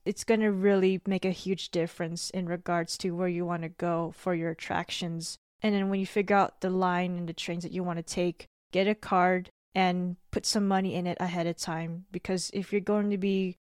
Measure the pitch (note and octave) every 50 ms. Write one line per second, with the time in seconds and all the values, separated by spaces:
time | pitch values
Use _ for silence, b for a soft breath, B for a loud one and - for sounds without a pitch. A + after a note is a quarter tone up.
0 | _ - - - - - A3+ A3 A3 G#3+ G3+ F#3 F#3+ G3+ G3+ F#3+ F#3 F#3+ F#3+ F#3
1 | - G3 F#3+ F3+ - F#3+ F3 - - F#3 F#3+ E3+ - - - F3 D#3+ E3 - -
2 | F3 D#3+ E3+ E3 - - - F#3+ F3+ E3+ F3+ F3 - - F3 E3+ E3 - - -
3 | - F#3 E3+ F3 F#3 F3+ F3 E3+ F3 F3 F3 E3 E3 D#3+ F3 - F3+ F3 E3+ E3
4 | E3+ D#3 - - - F#3+ F3 E3 E3 E3 E3 - - - G3 E3 E3+ - - -
5 | F#3+ E3+ E3 E3 D#3+ - - - _ _ _ _ - G#3+ G3+ G3+ G3 G3 G3 G3
6 | F#3+ - - G#3+ G3+ F3+ G3+ G3 F#3+ - - _ - F#3 F#3 F#3 F#3 F3+ F3+ F3
7 | F3+ F3+ F3+ F3 F3 E3 D#3+ - - - E3+ F3 F3 - - F#3 F3+ F3+ E3+ E3+
8 | E3 - - F#3+ F3 F3 E3 - - - _ _ _ _ - F#3 G3 G#3 G#3+ -
9 | - - G3 F#3 F3+ F#3 F#3 F3+ F3+ - - _ _ _ - F#3+ F#3 F3+ F3+ F3+
10 | F3+ F3+ F3 - _ _ - - - - - A3 G3+ G3 G3 F#3+ F#3+ F#3 - F3
11 | F3 F3+ - - F3+ F3+ F3 F3 E3 E3+ E3+ - - - D#3+ D#3+ E3 E3 E3 F3
12 | F#3 - - F3+ - - F#3 F3+ - - - G3 F#3 - G3+ G#3 F#3+ - G#3 G#3
13 | G#3 G#3 G#3 F#3 F#3 G3+ F#3+ F#3+ F#3+ F#3 F3+ - _